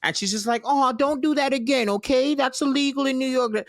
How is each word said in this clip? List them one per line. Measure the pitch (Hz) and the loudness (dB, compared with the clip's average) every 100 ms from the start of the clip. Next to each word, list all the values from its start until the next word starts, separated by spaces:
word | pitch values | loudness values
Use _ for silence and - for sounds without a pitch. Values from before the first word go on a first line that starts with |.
and | 147 165 | -4 -4
she's | 202 | -4
just | 214 208 | -4 -2
like, | 233 | -2
Oh, | 233 277 269 | 0 2 2
don't | 247 277 294 | 2 0 0
do | 302 | 0
that | 294 277 | 0 0
again, | 269 226 269 220 | 0 0 0 2
okay? | 202 - 262 269 | -2 0 2 2
That's | 294 269 262 | 2 0 0
illegal | 285 269 285 277 277 | 0 0 0 0 0
in | 262 | 0
New | 262 | 0
York. | 254 240 214 | 0 0 -2